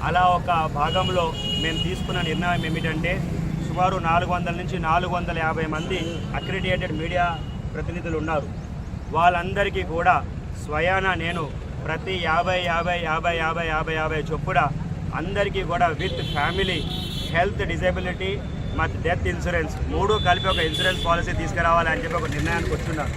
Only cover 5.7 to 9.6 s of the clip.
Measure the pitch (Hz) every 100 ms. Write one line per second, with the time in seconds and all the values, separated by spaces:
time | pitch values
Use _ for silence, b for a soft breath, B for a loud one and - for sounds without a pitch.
5.7 | 156 165 180 165 170 - 139 - 185 185
6.7 | 180 180 156 170 180 175 165 - - -
7.7 | 147 - 175 170 156 156 151 - - -
8.7 | - - - - 151 175 175 180 196